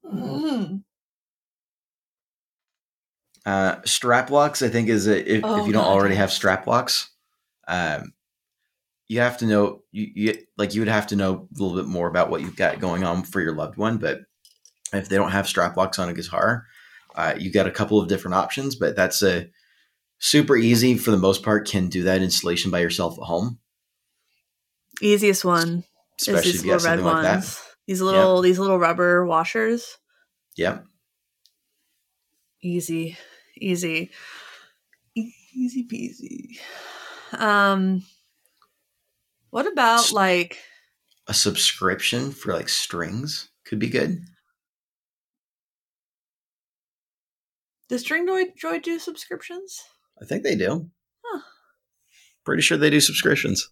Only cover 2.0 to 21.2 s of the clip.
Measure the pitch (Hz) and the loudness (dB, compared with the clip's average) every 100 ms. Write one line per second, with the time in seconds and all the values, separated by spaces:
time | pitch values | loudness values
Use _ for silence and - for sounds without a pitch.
2 | _ _ _ _ _ _ _ _ _ _ | _ _ _ _ _ _ _ _ _ _
3 | _ _ _ _ - 98 95 - - - | _ _ _ _ -2 2 2 0 -2 -2
4 | 123 120 127 143 147 143 123 117 113 110 | 4 2 4 4 4 2 0 0 2 2
5 | 101 101 - 110 156 214 104 104 - 98 | 4 2 2 0 2 -2 0 2 4 4
6 | 98 98 98 - 101 95 - 117 127 - | 4 2 2 2 0 0 2 0 0 -4
7 | - _ _ _ _ _ - 90 82 73 | -4 _ _ _ _ _ -6 -2 -2 -4
8 | - _ _ _ _ _ _ _ _ _ | -8 _ _ _ _ _ _ _ _ _
9 | _ 113 120 120 113 104 101 - _ 101 | _ 0 0 0 2 4 2 0 _ -10
10 | 104 - 107 104 - - 104 101 110 107 | -8 -2 -2 -2 -10 -4 -2 0 0 0
11 | 104 101 95 92 - - 98 90 - 90 | 0 0 0 -2 -6 -6 -4 -2 -4 -2
12 | 85 87 82 82 87 - 85 - 92 87 | 0 2 2 0 -6 -2 -2 0 -4 -2
13 | 92 87 90 98 80 78 76 - 107 113 | -2 -2 -4 -4 -4 -4 -8 -4 -4 -2
14 | 78 71 - _ _ _ _ _ - 101 | -4 -6 -10 _ _ _ _ _ -8 -8
15 | 95 95 92 98 98 - 87 87 92 - | -2 0 0 0 -2 0 0 0 -2 -2
16 | 90 85 87 87 107 120 - - - - | -6 -6 -6 0 0 0 -6 -20 -20 -20
17 | _ - 82 - 92 98 95 - 101 107 | _ -4 -4 -2 -2 0 0 0 2 2
18 | 87 95 92 90 - - 135 120 85 - | 2 -4 0 -2 0 -4 -6 -2 -2 0
19 | 92 - 98 87 85 _ _ _ _ _ | 0 2 2 0 -6 _ _ _ _ _
20 | _ _ - 147 143 131 113 120 127 117 | _ _ 2 2 4 4 4 4 4 2
21 | - 101 | 2 4